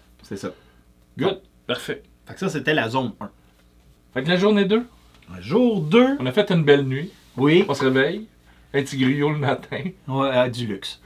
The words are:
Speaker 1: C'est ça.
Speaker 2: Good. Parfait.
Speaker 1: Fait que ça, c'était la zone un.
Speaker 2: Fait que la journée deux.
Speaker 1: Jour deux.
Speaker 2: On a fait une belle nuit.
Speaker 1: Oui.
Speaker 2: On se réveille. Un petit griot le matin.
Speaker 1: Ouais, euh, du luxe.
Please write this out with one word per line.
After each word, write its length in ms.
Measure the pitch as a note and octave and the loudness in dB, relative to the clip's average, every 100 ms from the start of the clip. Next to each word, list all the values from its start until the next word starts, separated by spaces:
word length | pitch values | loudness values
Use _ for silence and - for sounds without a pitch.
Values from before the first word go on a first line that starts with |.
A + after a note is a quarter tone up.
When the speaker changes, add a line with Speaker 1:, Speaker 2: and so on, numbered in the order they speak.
| _ _ | _ _
Speaker 1:
C'est 140 | - G2 | -14 -10
ça. 120 | F#2+ - _ _ _ _ _ - | -10 -12 _ _ _ _ _ -4
Speaker 2:
Good. 240 | F3+ - - _ - | -4 -4 -10 _ -8
Parfait. 340 | A#2+ - - - _ - | -8 -6 -10 -12 _ -20
Speaker 1:
Fait 60 | |
que 60 | - | -8
ça, 100 | F#3+ | -6
c'était 240 | D3 B2+ | -4 -2
la 160 | D3+ A2+ | 0 0
zone 240 | C3 - - | -2 -4 -8
un. 80 | G#2 - _ _ _ _ _ _ _ | -14 -16 _ _ _ _ _ _ _
Speaker 2:
Fait 100 | C3 | -6
que 60 | D3 | 0
la 80 | F3+ | 2
journée 280 | G3+ G#3 F#3+ | 4 4 2
deux. 200 | A3 B3 _ _ _ - F#2 | 0 -2 _ _ _ -20 -16
Speaker 1:
Jour 420 | G2 G#3 B3 G3+ | -2 2 2 0
deux. 360 | D3+ A3 C4 C#4+ | 2 4 4 2
Speaker 2:
On 60 | B2+ | -2
a 60 | |
fait 180 | G#3 G3+ | 0 0
une 120 | F3 | 2
belle 200 | D3 C#3+ C3+ | 4 4 2
nuit. 260 | C3 F3+ - _ B2 | -4 -8 -14 _ 0
Speaker 1:
Oui. 280 | C#3+ F3 G#3+ | 4 4 2
Speaker 2:
On 60 | |
se 100 | - | 0
réveille. 440 | C3+ C3 D3 G#3 A3 _ _ _ _ | 2 2 0 -2 -10 _ _ _ _
Un 80 | C#3 | -4
petit 140 | C#3 C3+ | -4 0
griot 320 | C3 C#3+ D3 | 0 2 0
le 60 | D3+ | 0
matin. 420 | C3 - - B2+ F3+ - - | -2 -4 -6 -10 -10 -10 -6
Speaker 1:
Ouais, 220 | C3+ C3+ | -2 0
euh, 140 | B2+ B2+ | 2 0
du 180 | A#2 A2+ | -2 -6
luxe. 340 | F#2+ - - | -8 -10 -10